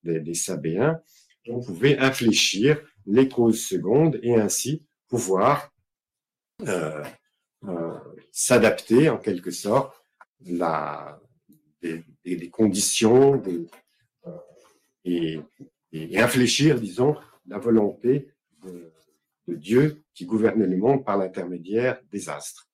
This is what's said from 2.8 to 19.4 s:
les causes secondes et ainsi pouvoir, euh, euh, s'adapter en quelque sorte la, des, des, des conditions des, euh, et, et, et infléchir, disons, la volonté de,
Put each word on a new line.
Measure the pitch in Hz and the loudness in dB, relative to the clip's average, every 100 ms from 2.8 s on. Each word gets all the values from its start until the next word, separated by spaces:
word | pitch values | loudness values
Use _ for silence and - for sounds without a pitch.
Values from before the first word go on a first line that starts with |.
| - _ - | -4 _ 2
les | 110 135 | 4 4
causes | 123 117 110 | 4 2 2
secondes | - 92 92 127 160 123 | -2 -4 2 4 4 0
et | 117 117 | 2 2
ainsi | 101 - 120 160 _ _ _ | 2 -2 -4 -6 _ _ _
pouvoir, | 120 92 92 117 143 - _ _ _ _ _ _ _ _ - 165 | -6 0 2 2 0 -4 _ _ _ _ _ _ _ _ -12 -6
euh, | 90 78 76 73 - _ _ _ _ 101 | -4 -4 -8 -12 -18 _ _ _ _ -10
euh, | 87 82 - - - _ | -8 -8 -10 -18 -20 _
s'adapter | - - 123 107 - - 117 156 | -6 2 4 4 0 2 4 4
en | 110 | 2
quelque | 110 90 90 | -4 -6 -8
sorte | 85 101 127 135 _ _ _ - _ | -8 0 0 -2 _ _ _ -20 _
la, | 92 87 85 78 76 73 73 71 _ _ _ _ _ _ | -8 -4 -2 -2 -6 -10 -14 -20 _ _ _ _ _ _
des, | 85 82 - _ 90 | -10 -10 -14 _ -10
des, | 87 | -10
des | 80 | -10
conditions | - 107 95 - - 110 127 139 135 | 0 0 2 -2 0 4 6 6 4
des, | 95 85 82 - _ _ _ _ - | -2 -6 -8 -18 _ _ _ _ -18
euh, | - - _ _ _ _ _ 90 | -18 -20 _ _ _ _ _ -6
et, | 87 82 78 76 _ - _ _ | -4 -4 -8 -14 _ -20 _ _
et, | 80 80 98 | -14 -6 -2
et | |
infléchir, | 120 135 120 - 151 120 | 0 2 2 4 2 2
disons, | 107 98 135 147 - _ - | -2 0 0 0 -10 _ -14
la | 98 | -6
volonté | 117 113 104 - 120 143 - _ _ _ | 2 4 4 -2 0 0 -2 _ _ _
de, | 92 87 85 _ _ _ _ _ | -20 -18 -20 _ _ _ _ _